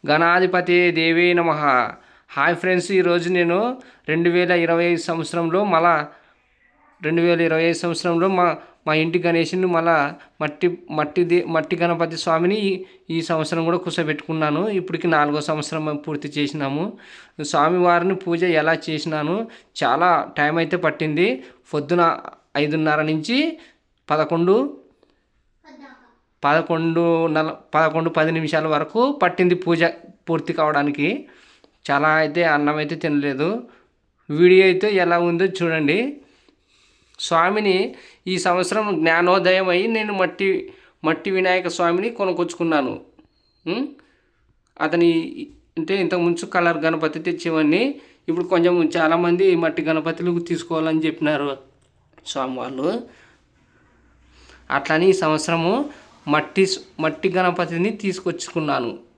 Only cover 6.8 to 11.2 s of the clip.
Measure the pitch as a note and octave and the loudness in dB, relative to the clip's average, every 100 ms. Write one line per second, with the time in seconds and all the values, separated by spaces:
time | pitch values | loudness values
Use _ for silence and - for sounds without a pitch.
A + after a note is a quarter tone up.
6.8 | _ _ D#3 E3 F3 E3+ E3 D#3+ E3 E3 | _ _ -2 2 2 2 2 2 0 0
7.8 | F3 E3 F3+ E3+ F#3+ F3+ F3 D3 - _ | -4 -2 -2 0 2 2 0 0 -10 _
8.8 | - D#3 D#3+ E3+ E3+ E3 D#3+ F#3 F#3 E3+ | -2 0 0 0 0 0 0 0 0 0
9.8 | E3 D#3+ C#3+ - - _ D3+ D3 F3 F3 | 2 2 0 -6 -20 _ -8 -2 -2 -2
10.8 | - D#3 D3 - | -8 -4 -2 -2